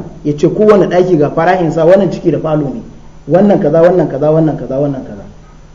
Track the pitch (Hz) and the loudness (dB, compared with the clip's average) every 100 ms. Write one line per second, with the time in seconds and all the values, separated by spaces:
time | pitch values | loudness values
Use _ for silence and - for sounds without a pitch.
0 | - - 147 143 160 - 214 202 156 175 | -6 -8 -6 -2 -2 2 4 4 2 0
1 | 185 160 139 160 165 185 160 156 160 196 | 2 2 0 0 0 0 -2 0 4 4
2 | 180 - 180 143 156 151 139 113 - - | 2 -2 -2 -2 -2 -2 -2 -8 -14 -20
3 | - - - 170 202 170 147 165 170 180 | -20 -18 -2 2 2 2 2 2 4 2
4 | 147 135 151 160 156 127 123 131 143 131 | -2 -2 0 2 0 -2 -6 -4 -4 -6
5 | 110 101 - - - - - | -10 -16 -18 -20 -20 -20 -20